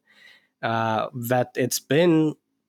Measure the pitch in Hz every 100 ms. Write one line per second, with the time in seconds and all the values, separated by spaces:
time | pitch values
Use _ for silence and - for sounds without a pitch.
0 | _ _ - _ _ _ 123 113 113 110
1 | 110 131 117 123 123 - 131 - - 143
2 | 175 160 156 - _ _